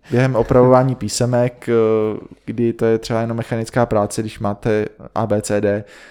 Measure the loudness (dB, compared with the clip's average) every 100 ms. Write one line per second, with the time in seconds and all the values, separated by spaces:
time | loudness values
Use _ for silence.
0 | -4 0 2 0 2 4 6 6 4 -2
1 | -6 -2 0 2 0 -2 -2 2 4 2
2 | 0 -4 -10 -16 -10 -2 -2 0 0 0
3 | 0 -4 -2 -4 -4 -6 -4 -2 0 0
4 | 0 -4 -8 -6 -6 -4 -2 -2 -2 -8
5 | -10 -6 -2 -2 0 0 0 0 -4 -16
6 | -20